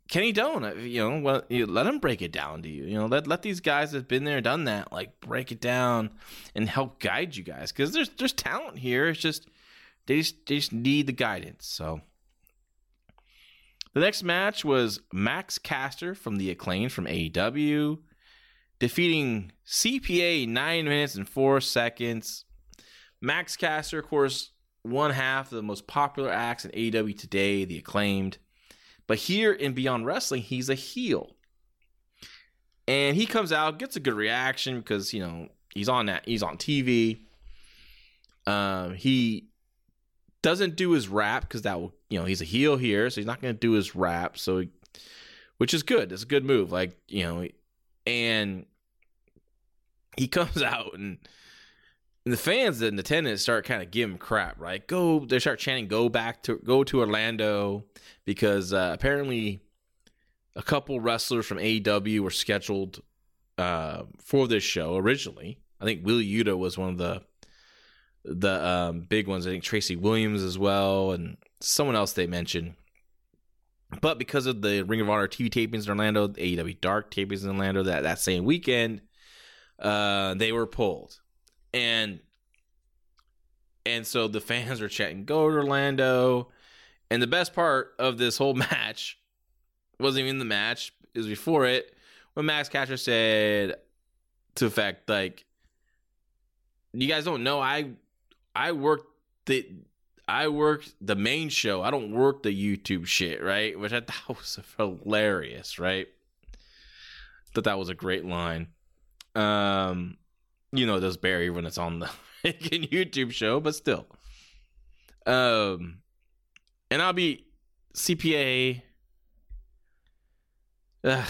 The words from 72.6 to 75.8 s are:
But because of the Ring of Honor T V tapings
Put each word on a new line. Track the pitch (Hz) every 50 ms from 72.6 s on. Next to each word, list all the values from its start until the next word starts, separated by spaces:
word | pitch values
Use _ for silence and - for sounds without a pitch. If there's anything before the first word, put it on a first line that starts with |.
| 82 85 85 - _ _ _ _ _ _ _ _ _ _ _ _ _ _ _ _ _ _ _ _ _ _ - -
But | - 156 156 120
because | 143 - - 139 127
of | 131 123 104
the | 101 104 101 101
Ring | 92 95 113 113
of | 107 104
Honor | 107 104 98
T | 95 - -
V | 120 110
tapings | - 120 113 110 113 110